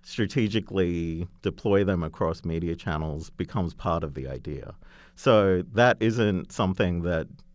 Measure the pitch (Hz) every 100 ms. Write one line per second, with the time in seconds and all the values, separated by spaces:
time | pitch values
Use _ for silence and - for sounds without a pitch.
0 | - - 104 139 110 107 - 95 87 85
1 | 82 80 90 - 98 - 113 98 98 90
2 | 80 - 85 82 85 82 85 85 - 78
3 | 78 76 80 - 90 110 87 - 98 85
4 | 80 69 65 65 - 69 - - - -
5 | - - - 110 98 92 90 110 123 113
6 | 113 117 104 92 - - 95 92 92 87
7 | 85 82 - - -